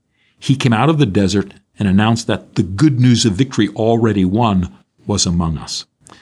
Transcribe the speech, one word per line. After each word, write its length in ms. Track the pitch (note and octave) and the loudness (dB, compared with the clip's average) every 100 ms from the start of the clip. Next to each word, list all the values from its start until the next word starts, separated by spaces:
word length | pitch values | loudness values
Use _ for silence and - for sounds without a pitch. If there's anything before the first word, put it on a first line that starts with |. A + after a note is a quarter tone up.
| _ _ _ _ | _ _ _ _
He 180 | - C3 | -2 0
came 160 | C3 | 2
out 160 | A2 C#3 | 2 2
of 100 | D#3 | 2
the 80 | B2 | 0
desert 460 | G2 F#2+ G2 - - _ - | 0 0 0 -4 -10 _ -4
and 80 | G#2 | 0
announced 400 | F#2+ G#2+ A2+ - | 2 2 0 -2
that 260 | G2 - | -6 -4
the 80 | - | -4
good 360 | F2+ G2 D#3 B2 | -4 0 0 4
news 280 | B2+ A2+ A#2 | 2 2 2
of 80 | |
victory 340 | F#2 C3+ - G2+ | 0 -2 0 -2
already 560 | - A2 A#2 A2+ G2+ | 0 0 2 0 0
won 460 | F#2 G#2 A#2 F#2+ F2 - _ _ - | 0 0 0 0 -2 -8 _ _ -6
was 200 | G2+ F#2+ | -2 -2
among 320 | F2 E2 D2 | -2 -2 -6
us. 260 | A1 - - _ - - | -10 -14 -14 _ -20 -20